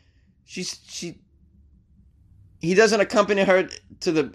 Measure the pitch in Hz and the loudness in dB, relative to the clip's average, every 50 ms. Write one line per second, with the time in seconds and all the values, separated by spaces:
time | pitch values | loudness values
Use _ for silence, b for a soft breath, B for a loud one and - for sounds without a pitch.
0 | _ _ _ _ _ _ _ _ _ _ - 202 180 - - - _ - - - | _ _ _ _ _ _ _ _ _ _ -14 -12 -12 -12 -14 -16 _ -18 -16 -14
1 | - 170 - - _ _ _ _ _ _ _ _ _ _ _ _ _ _ _ _ | -14 -14 -16 -18 _ _ _ _ _ _ _ _ _ _ _ _ _ _ _ _
2 | _ _ _ _ _ _ _ - - _ _ _ - 165 185 208 220 208 220 214 | _ _ _ _ _ _ _ -20 -20 _ _ _ -4 0 4 4 4 4 4 0
3 | 196 - - 214 202 185 208 196 190 190 185 190 175 - - - _ _ - - | 0 0 2 0 0 2 0 0 2 4 2 2 2 -2 -10 -20 _ _ -20 -6
4 | - 185 160 156 139 117 | -6 -2 -2 -2 -2 -4